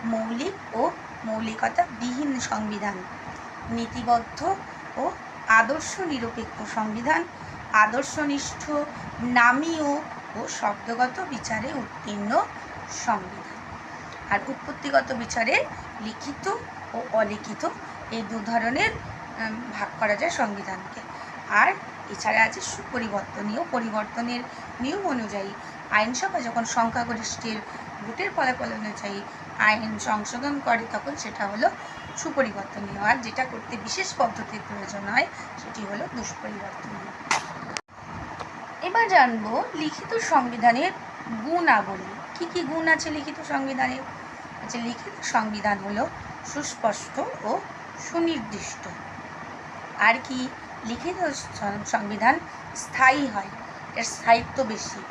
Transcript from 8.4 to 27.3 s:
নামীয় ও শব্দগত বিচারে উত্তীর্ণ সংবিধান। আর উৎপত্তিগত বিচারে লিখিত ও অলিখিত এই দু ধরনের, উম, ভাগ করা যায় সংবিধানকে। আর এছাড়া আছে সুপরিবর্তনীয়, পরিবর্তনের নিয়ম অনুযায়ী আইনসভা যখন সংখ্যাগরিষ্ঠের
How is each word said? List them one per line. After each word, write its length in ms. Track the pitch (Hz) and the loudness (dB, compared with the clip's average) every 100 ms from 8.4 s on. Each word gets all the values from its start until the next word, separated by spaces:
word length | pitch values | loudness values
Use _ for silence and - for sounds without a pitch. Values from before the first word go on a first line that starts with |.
| - - - 294 294 - - - | -2 -6 -2 0 -2 -6 -10 -4
নামীয় 680 | 240 247 240 254 320 330 285 285 311 - - 208 | 4 8 10 8 2 2 2 2 -2 -10 -8 -6
ও 120 | - | -6
শব্দগত 680 | - 208 202 - 233 254 254 349 | 0 0 -2 -4 2 2 2 -4
বিচারে 400 | 247 - 220 247 | -4 -2 -2 -2
উত্তীর্ণ 580 | 302 208 - - 208 202 294 - - - - - - - | -4 -6 -8 -6 -4 2 2 2 -6 -12 -12 -10 -4 0
সংবিধান। 540 | 208 185 - - - - - - - - - - | 0 -2 -10 -12 -12 -12 -12 -12 -12 -12 -12 0
আর 100 | 202 208 | 0 0
উৎপত্তিগত 680 | 269 - 277 285 269 247 | -6 -6 -6 4 4 4
বিচারে 520 | 240 233 247 226 381 587 - - - | -2 -2 0 4 4 2 -4 -10 -8
লিখিত 440 | 214 - 269 277 381 466 - - - | -8 -6 -8 -4 -2 -2 -4 -10 -8
ও 80 | 226 254 | -6 2
অলিখিত 560 | 220 208 214 - 208 320 - - - - | 4 4 0 -6 -2 -2 -4 -10 -12 -6
এই 100 | 226 | -6
দু 180 | 202 226 | -4 -4
ধরনের, 520 | 208 233 226 277 427 | 2 4 4 4 2
উম, 800 | - - - - - 220 220 247 | 0 -8 -10 -10 -6 -4 -4 -6
ভাগ 160 | - 202 - | -4 -6 0
করা 160 | 220 208 | 2 4
যায় 160 | 320 | 2
সংবিধানকে। 680 | 339 226 202 190 190 185 - - - - - - | 2 0 0 -6 -8 -8 -12 -12 -12 -10 -12 2
আর 240 | 208 277 381 - - - | 6 8 6 -6 -12 -10
এছাড়া 340 | 202 214 220 | -4 2 6
আছে 180 | 220 - | 4 4
সুপরিবর্তনীয়, 1040 | - - - 247 226 196 196 - 208 226 339 | -6 -6 -4 -2 0 -2 -4 -4 -2 -2 0
পরিবর্তনের 680 | 247 226 214 214 - 240 240 254 - - - | 0 0 -2 -2 -2 -2 -2 -6 -10 -12 -4
নিয়ম 280 | 254 381 381 | -2 0 0
অনুযায়ী 440 | 254 214 202 196 202 - - - | 0 -2 -4 -4 -6 -12 -12 2
আইনসভা 480 | 208 220 254 381 370 | 4 4 2 0 0
যখন 260 | 240 233 233 | 0 0 2
সংখ্যাগরিষ্ঠের 920 | - 226 247 233 220 226 | 2 4 2 0 -2 -4